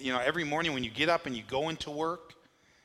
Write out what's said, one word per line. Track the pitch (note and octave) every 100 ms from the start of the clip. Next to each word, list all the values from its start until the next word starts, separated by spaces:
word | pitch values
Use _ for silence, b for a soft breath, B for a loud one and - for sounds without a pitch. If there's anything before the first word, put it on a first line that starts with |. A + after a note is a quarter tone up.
you | C3
know, | B2+
every | B2+ E3
morning | D3 D3+ E3+
when | C3
you | A#2+
get | A2 D#3+
up | E3+ C#3+
and | A#2
you | G#2+
go | C3 D#3
into | D#3+ D#3+
work. | D3 D#3+ F3 - - b b b b